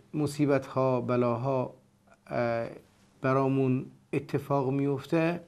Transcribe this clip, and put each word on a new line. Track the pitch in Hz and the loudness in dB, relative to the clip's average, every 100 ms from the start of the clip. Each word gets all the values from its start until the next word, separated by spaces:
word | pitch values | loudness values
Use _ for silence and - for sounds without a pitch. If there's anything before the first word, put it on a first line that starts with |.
| - | -8
مصیبت‌ها، | 151 143 147 143 135 - 135 131 127 | -2 -2 2 2 2 0 0 2 0
بلاها، | 117 123 120 117 131 131 123 - _ _ _ _ - | 0 2 2 0 -2 -2 -2 -8 _ _ _ _ -6
اه، | - 120 117 117 - - _ _ - | -2 -2 -2 -4 -10 -20 _ _ -4
برامون | 135 135 135 135 131 131 - - - | 2 2 2 2 2 0 -2 -14 -6
اتفاق | 151 147 143 - 139 131 | -6 -2 -4 0 0 0
میفته | 139 139 139 - 165 165 175 | 0 0 -2 -2 0 0 -2